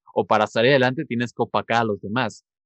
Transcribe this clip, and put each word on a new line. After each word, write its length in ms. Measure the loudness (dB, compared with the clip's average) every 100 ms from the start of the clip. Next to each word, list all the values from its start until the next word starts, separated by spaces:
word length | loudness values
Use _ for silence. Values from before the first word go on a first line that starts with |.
| _
o 120 | -4 0
para 200 | 2 2
salir 240 | 2 2
adelante 340 | 4 2 -2
tienes 300 | -6 -6 -4
que 80 | -4
opacar 400 | -4 -4 -2 0
a 20 |
los 160 | 0 -4
demás. 460 | -4 -2 -4 -6 _ _